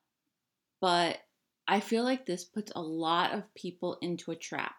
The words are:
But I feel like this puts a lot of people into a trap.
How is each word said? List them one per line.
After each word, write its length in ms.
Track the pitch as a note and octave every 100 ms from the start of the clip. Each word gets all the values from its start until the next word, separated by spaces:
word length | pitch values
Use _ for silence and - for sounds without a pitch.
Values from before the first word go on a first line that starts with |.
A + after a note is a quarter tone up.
| _ _ _ _ _ _ _ _
But 380 | F#3 F3 E3+ - - _ _ _ -
I 120 | G3
feel 240 | - A3+
like 220 | B3 C4 -
this 180 | F3+
puts 280 | - A3 G#3
a 80 | -
lot 500 | D#3+ D#3+ E3 E3+ F3
of 200 | G3+ G3
people 440 | - F3 - F3 -
into 300 | F3 E3+ -
a 60 | E3
trap. 380 | - D#3 -